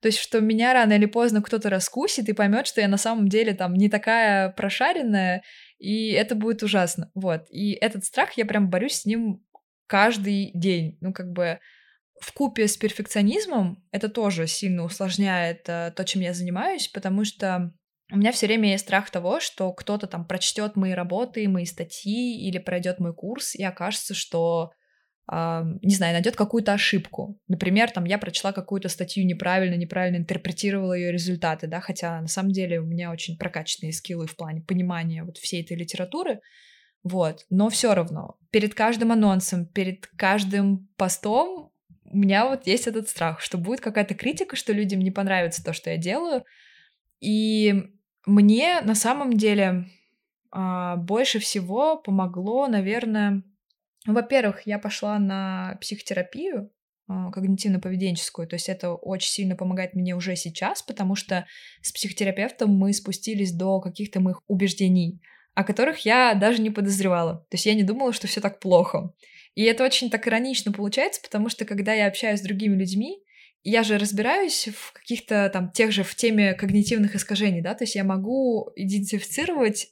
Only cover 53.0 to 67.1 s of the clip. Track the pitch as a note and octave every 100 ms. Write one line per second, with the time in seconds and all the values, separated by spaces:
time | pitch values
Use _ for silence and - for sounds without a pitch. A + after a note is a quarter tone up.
53 | A#3+ G#3+ G#3 G3 F#3+ _ _ _ _ _
54 | - G#3+ A#3 C4+ G#3+ G3 - G#3 G#3 -
55 | G#3 G#3 G3+ F#3+ F#3+ F#3+ F#3 G3 - G#3
56 | - F#3+ F3+ B3 F4+ C4+ G3+ _ _ _
57 | _ F#3+ F3+ F#3+ F#3+ F#3+ G#3 F#3 F#3 F#3
58 | F#3+ E3+ - - E3 F3 - F#3 F3+ E3+
59 | - F#3+ - - G3 F#3 F#3 F#3 F#3 F#3
60 | F3+ F3+ F3+ F3+ E3+ D#3+ F#3+ G4 - -
61 | F#3+ G3+ - F#3 - - - - - -
62 | G3+ - G3 F#3+ A3 - G#3+ G3 G3 G#3
63 | - F#3+ - G#3+ G3 E3+ F#3 F#3+ F#3 F3
64 | G#3 F#3+ F#3 F3+ _ G3 G3 E3+ F#3+ F#3
65 | E3+ F3+ _ _ _ - G3 G3+ C4 D#4
66 | G#3+ A#3+ B3+ G3+ G3+ A#3 A3 G#3+ G3 G3
67 | F#3+